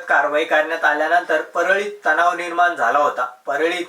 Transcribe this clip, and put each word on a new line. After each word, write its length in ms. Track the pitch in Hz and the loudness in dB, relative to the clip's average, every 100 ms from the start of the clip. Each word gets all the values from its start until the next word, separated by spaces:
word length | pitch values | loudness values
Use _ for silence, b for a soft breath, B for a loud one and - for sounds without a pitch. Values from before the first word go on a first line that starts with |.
| - | 2
कारवाई 380 | 165 147 151 160 | 0 2 0 2
करण्यात 400 | - 156 165 160 | 0 0 0 0
आल्यानंतर 560 | 151 156 175 233 - | 0 2 0 2 -2
परळीत 500 | - - 180 196 208 - - | -2 -4 0 0 -2 -6 -2
तणाव 280 | 160 175 | 2 2
निर्माण 420 | 170 175 170 175 156 | 0 -4 0 0 2
झाला 240 | 139 147 | 0 2
होता. 260 | 147 - - - - | 0 -2 -6 -8 -6
परळीत 400 | 143 165 175 | -2 0 -2